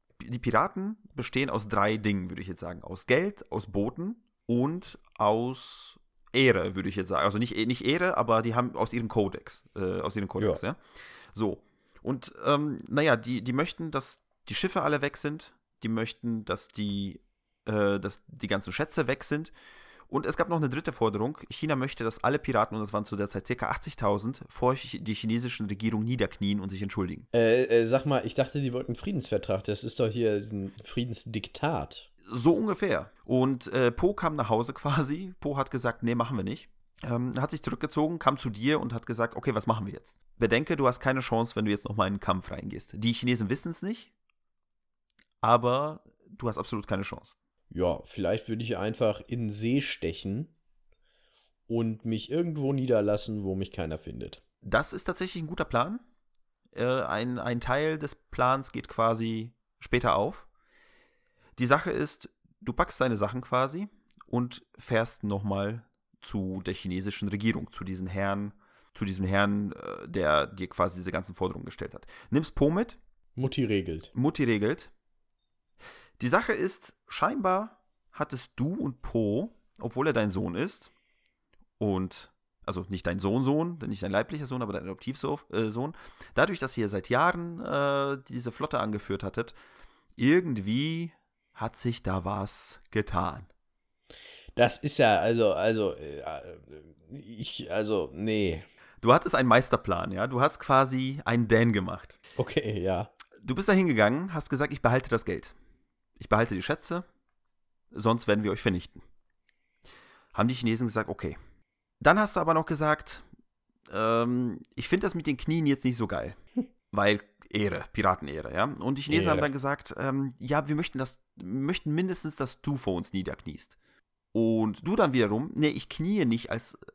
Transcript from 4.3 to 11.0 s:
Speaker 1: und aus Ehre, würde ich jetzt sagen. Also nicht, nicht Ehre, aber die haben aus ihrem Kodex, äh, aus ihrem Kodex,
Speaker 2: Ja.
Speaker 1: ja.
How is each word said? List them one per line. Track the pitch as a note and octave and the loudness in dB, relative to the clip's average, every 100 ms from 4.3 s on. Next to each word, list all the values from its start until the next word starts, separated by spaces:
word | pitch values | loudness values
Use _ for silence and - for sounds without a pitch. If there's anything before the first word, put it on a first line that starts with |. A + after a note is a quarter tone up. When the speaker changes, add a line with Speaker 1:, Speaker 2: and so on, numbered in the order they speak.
| _ - | _ 0
Speaker 1:
und | A#2+ C3+ F3 - - _ - | 2 2 0 -8 -16 _ 0
aus | G#2 A2+ B2 C3 - - - - _ _ _ | 4 4 0 -4 -8 -8 -12 -18 _ _ _
Ehre, | B2 C3 G2+ E2 F#2+ | 6 6 6 2 -2
würde | F2+ | -2
ich | F#2+ | -2
jetzt | F2+ | -2
sagen. | D#2+ F#2+ | 2 2
Also | G#2 | 2
nicht, | A#2+ A2 A2 | 0 0 0
nicht | B2 A2 | 0 2
Ehre, | E3 F3+ - | 2 2 2
aber | A2+ A2+ | 2 2
die | A2+ A2+ | 2 0
haben | B2 - | 0 0
aus | A#2 | -2
ihrem | A#2+ A2+ | -2 0
Kodex, | A2 G2 - - - - - | 2 2 -2 -12 -16 -12 -4
äh, | F#2 F#2 | -2 -2
aus | - G#2+ | -2 -2
ihrem | G2 | -4
Kodex, | F#2+ G#2 - | 0 0 0
Speaker 2:
Ja. | G2 | -2
Speaker 1:
ja. | - - - | -6 -12 -20